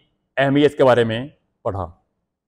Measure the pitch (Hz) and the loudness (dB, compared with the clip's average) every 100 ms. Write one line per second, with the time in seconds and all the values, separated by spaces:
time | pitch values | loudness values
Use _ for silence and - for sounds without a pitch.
0 | _ _ _ - 139 139 147 - 135 120 | _ _ _ -4 0 2 0 2 2 2
1 | 113 113 143 - _ _ 120 98 82 - | 0 -4 -10 -18 _ _ -10 -8 -10 -14
2 | _ _ _ _ | _ _ _ _